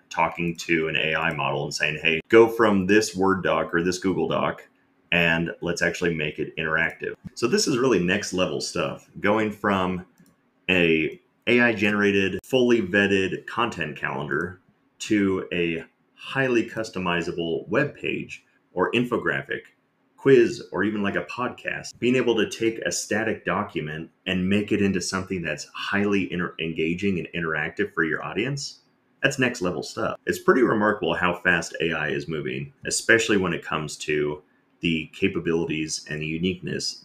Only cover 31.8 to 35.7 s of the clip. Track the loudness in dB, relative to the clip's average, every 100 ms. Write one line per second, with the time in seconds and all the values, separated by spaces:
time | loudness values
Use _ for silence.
31.8 | -4 -2 -2 -4 -4 -6 -4 -8 -10 _
32.8 | -6 -4 4 4 6 2 2 -2 -4 -4
33.8 | -4 -8 -2 0 0 -4 -12 _ _ _
34.8 | -2 -2 -4 -2 -2 -2 -2 -2 -2